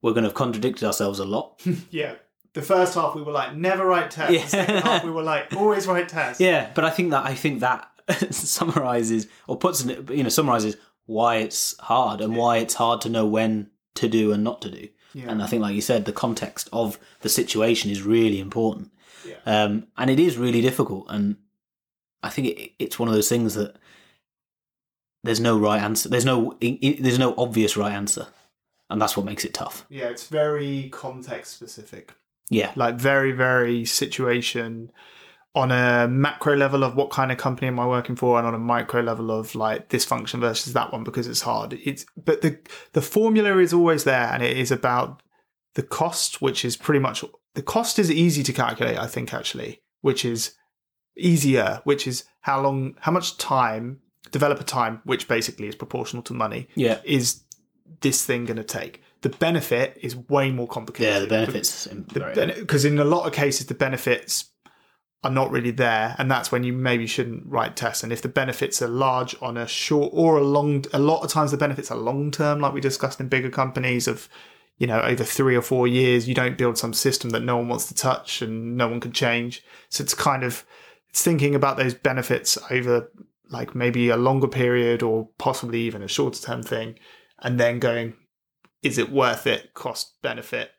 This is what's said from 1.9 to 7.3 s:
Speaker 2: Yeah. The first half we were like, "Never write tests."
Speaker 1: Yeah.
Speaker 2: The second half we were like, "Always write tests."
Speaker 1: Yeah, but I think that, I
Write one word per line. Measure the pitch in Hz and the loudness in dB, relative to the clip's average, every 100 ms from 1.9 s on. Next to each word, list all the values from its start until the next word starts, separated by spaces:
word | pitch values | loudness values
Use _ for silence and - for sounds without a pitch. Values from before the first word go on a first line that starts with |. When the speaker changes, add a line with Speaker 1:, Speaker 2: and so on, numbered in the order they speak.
Speaker 2:
Yeah. | 160 113 113 _ _ _ | -8 -8 -8 _ _ _
The | - | -10
first | 139 185 180 | 0 2 4
half | 180 156 | 2 -2
we | 160 | -4
were | 147 | -4
like, | 147 131 147 | -4 -4 -4
"Never | 180 190 | -2 0
write | 190 175 160 | 2 2 0
tests." | 156 156 | -4 2
Speaker 1:
Yeah. | 170 | 2
Speaker 2:
The | - | 2
second | 202 185 208 | 0 2 2
half | 214 196 | 2 0
we | 165 | 0
were | 160 | -4
like, | 160 151 139 | -2 -2 -4
"Always | 185 214 202 185 | 2 2 2 2
write | 180 175 | 0 0
tests." | 165 135 - | -2 -4 2
Speaker 1:
Yeah, | 185 160 123 | 4 4 2
but | - | 0
I | 160 | 0
think | 160 175 | 2 2
that, | 139 | 2
I | 135 | 0